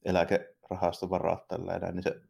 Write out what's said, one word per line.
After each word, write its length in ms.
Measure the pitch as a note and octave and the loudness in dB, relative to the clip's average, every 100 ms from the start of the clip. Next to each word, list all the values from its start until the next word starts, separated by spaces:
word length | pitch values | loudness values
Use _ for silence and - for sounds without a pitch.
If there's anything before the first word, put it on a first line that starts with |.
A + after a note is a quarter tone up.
| F#2+ | 2
eläkerahaston 1040 | F2+ E2+ G2 - - - F#2 F2 - F#2 | 4 4 2 0 -14 -8 -2 0 0 -2
varat 380 | F#2 F2 E2+ - | 0 0 -2 -4
tällä 260 | F2 F2 F2+ | -8 -6 -4
enää, 160 | F2 | -4
niin 120 | F2+ | -4
se 180 | F2 - - | -2 -4 -6